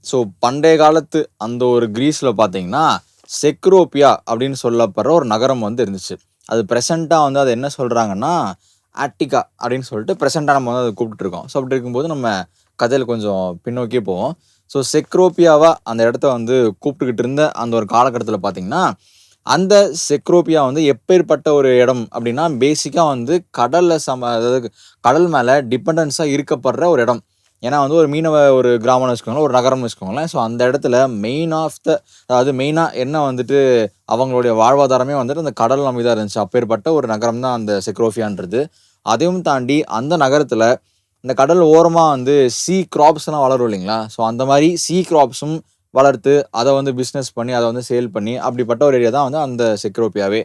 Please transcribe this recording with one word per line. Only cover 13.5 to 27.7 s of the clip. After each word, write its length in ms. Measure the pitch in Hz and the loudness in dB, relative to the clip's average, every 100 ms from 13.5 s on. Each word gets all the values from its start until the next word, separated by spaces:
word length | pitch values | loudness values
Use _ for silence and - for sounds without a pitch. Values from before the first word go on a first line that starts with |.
| 87 - | -6 -8
பின்னோக்கியே 340 | 123 120 123 | -6 -4 -4
போவோம். 380 | 101 90 120 175 _ _ _ | -4 -4 -4 -8 _ _ _
So, 160 | 139 127 | -6 -2
செக்ரோப்பியாவா 800 | 156 147 - 185 175 170 151 165 - | -2 0 2 2 4 4 6 4 2
அந்த 200 | - 117 | -6 0
இடத்த 240 | 117 123 143 | 0 2 0
வந்து 480 | 123 113 131 113 98 147 | 0 0 2 0 -2 -8
கூப்பிட்டுக்கிட்டு 340 | 139 127 117 | -4 -4 -2
இருந்த 320 | 123 139 151 | -4 0 -2
அந்த 240 | - 117 117 | -2 -2 -2
ஒரு 100 | 104 | 0
காலகட்டத்துல 460 | 113 131 120 110 107 | 2 2 0 -4 -4
பார்த்தீங்கன்னா, 480 | 98 90 92 156 170 98 _ _ _ _ | -6 -6 -6 -2 -2 -4 _ _ _ _
அந்த 520 | - 143 190 202 202 156 - | -2 0 4 4 4 -2 -4
செக்ரோப்பியா 540 | 147 - 175 165 156 135 | -4 2 2 2 0 0
வந்து 160 | 143 | 0
எப்பேற்பட்ட 680 | 151 131 - 185 165 147 156 | 0 -2 2 2 2 0 2
ஒரு 260 | 147 135 123 | 2 4 4
இடம் 300 | 123 127 110 | 4 0 -4
அப்படின்னா, 640 | 123 117 123 165 131 135 | -6 -6 -2 -2 0 0
பேசிக்கா 340 | 151 147 139 160 | 0 -2 0 0
வந்து 380 | 131 120 175 - - | 0 -2 -4 -4 -4
கடல்ல 380 | 120 160 180 160 | 0 2 2 0
சம-, 300 | - 131 120 | -4 -6 -4
அதாவது 460 | 117 120 131 117 _ - _ | -2 0 -2 -4 _ -20 _
கடல் 260 | - 147 180 | 2 2 2
மேல 340 | 147 120 143 | 2 2 2
டிபெண்டன்ஸா 640 | 123 123 - - 156 - | 2 -4 -2 0 -2 -2
இருக்கப்படுற 600 | 156 143 143 139 131 117 170 | -2 -2 -2 -2 -2 0 2
ஒரு 160 | 151 | 2
இடம். 200 | 117 117 _ _ _ _ | 2 -2 _ _ _ _
ஏன்னா 180 | 120 | -4